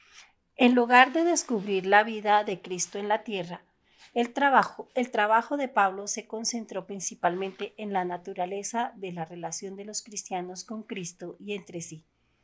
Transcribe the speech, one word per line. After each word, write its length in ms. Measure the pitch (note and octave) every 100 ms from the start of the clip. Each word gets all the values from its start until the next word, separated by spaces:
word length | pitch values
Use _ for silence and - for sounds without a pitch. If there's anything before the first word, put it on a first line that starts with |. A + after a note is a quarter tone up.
| _ - - _ _ -
En 200 | B3 B3
lugar 380 | A#3+ B3 C4
de 100 | D#4+
descubrir 640 | E4+ D#4+ - A3+ G3+ F#3+ F#3
la 160 | G3+
vida 400 | A3 A3 G#3 G#3
de 180 | G#3 F#3
Cristo 380 | F3+ F3+ - G3+
en 80 | G3+
la 160 | A3
tierra, 400 | A#3+ G3 E3+ E3+ - _ _ _ -
el 200 | A#3+ A#3+
trabajo, 540 | C4+ C#4 B3 G3 - -
el 160 | - A#3+
trabajo 480 | A3+ G#3 A3+ A#3 C#4+
de 100 | C4
Pablo 400 | A#3 G3 F#3+ G3+
se 200 | A#3 G#3+
concentró 580 | A3 A3+ A#3+ A3 G3 F3+
principalmente 880 | G3+ E3+ - F3+ F3+ F#3+ F#3 G3+ -
en 140 | G#3+
la 140 | G3 F3+
naturaleza 880 | F3+ F#3 G3 F3+ G3 G3+ A#3 B3 G3
de 160 | F#3+
la 120 | F3 E3
relación 500 | F3 E3 E3 G3 F#3+
de 100 | G#3
los 180 | G#3
cristianos 600 | - G#3 - F#3 F3+ F#3
con 200 | - A3
Cristo 540 | G#3+ G3+ E3+ - F3 -
y 140 | G3
entre 280 | G3+ F3 F3
sí. 240 | E3 D#3 - _ _ _